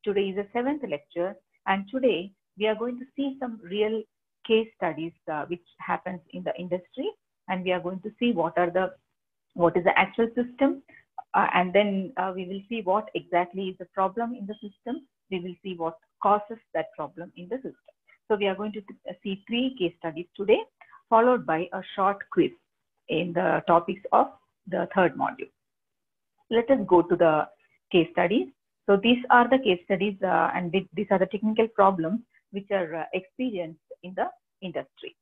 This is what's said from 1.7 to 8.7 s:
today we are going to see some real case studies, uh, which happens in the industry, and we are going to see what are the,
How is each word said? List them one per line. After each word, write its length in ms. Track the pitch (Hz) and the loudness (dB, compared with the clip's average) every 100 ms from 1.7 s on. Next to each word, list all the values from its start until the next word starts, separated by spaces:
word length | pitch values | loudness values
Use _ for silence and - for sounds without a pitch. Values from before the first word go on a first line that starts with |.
| 196 196 | -2 -2
today 440 | 262 254 165 196 _ _ - | 0 2 0 -4 _ _ -4
we 120 | 214 | -2
are 80 | 214 | -2
going 240 | 240 247 | -4 -8
to 60 | 254 - | -12 -6
see 200 | 277 269 | -6 -4
some 200 | 247 220 | -10 -10
real 400 | 170 202 214 220 214 _ _ _ - | -8 -2 0 -2 -6 _ _ _ 2
case 240 | 220 220 _ | 2 2 _
studies, 380 | 170 156 165 _ - | -6 -4 -10 _ -8
uh, 180 | 151 156 | -6 -6
which 200 | 175 _ _ | -10 _ _
happens 420 | - 180 185 180 _ | -6 -6 -6 -12 _
in 140 | 180 | -10
the 100 | 175 - | -8 -8
industry, 500 | 180 180 - - 370 - _ _ - | -4 -6 -6 -8 -8 -8 _ _ -8
and 160 | 185 | -6
we 80 | 180 | -2
are 80 | 180 | -2
going 220 | 175 190 | -2 -8
to 100 | 214 - | -10 -2
see 120 | 240 | 0
what 240 | 190 160 175 | 0 0 0
are 100 | |
the, 240 | 175 | 0